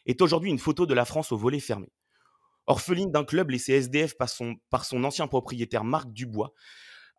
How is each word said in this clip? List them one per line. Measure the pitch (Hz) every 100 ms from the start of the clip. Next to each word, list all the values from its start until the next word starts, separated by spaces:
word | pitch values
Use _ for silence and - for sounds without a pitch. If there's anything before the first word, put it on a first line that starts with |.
| -
est | 127
aujourd'hui | 170 165 190
une | 147
photo | 156 151 170
de |
la | 123 120
France | 156 -
au | 110
volet | 120 143
fermé. | - 101 - _ _ _ _ _ _ _ -
Orpheline | 135 - 180 196
d'un | 151
club | 139 165 156
laissé | 123 -
S | 135 123
D | 143 156
F | -
par | 123
son, | - 117 110 -
par | 127 -
son | 127 135
ancien | 156 156
propriétaire | 131 - 123 113 113
Marc | 110 151 127
Dubois, | 107 123 107 110 _ - - - - -